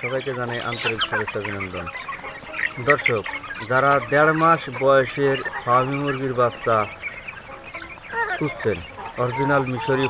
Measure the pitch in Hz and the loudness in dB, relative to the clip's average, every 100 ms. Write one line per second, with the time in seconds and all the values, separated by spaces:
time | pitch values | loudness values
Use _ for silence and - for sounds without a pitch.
0 | 123 131 135 123 120 120 117 117 - 113 | -4 -4 -4 -4 -4 -4 -6 -4 -2 -2
1 | - - 107 110 104 101 95 90 85 - | -2 -2 -2 -4 -4 -6 -6 -8 -8 -10
2 | - - - - - - - - 123 147 | -10 -10 -12 -12 -10 -4 -4 -2 0 0
3 | - 113 95 - - - 107 127 139 139 | 0 -2 -2 -8 -10 -10 0 2 4 2
4 | 117 143 156 156 165 165 - 120 135 135 | 2 4 4 6 6 4 2 2 6 6
5 | 127 - 139 135 - - - 123 127 139 | 6 2 2 2 -2 -4 4 4 4 0
6 | 143 131 135 123 120 - 120 113 101 - | 0 0 0 2 2 2 2 2 2 -4
7 | - - - - - - - - - - | -10 -10 -12 -14 -14 -16 -14 -14 -14 -14
8 | - 453 440 370 151 - 113 90 82 - | -6 -2 -2 0 -2 -2 -2 -2 -6 -12
9 | - - 123 123 139 143 127 127 - 131 | -10 -2 -2 0 2 2 2 -2 0 2
10 | 131 | 0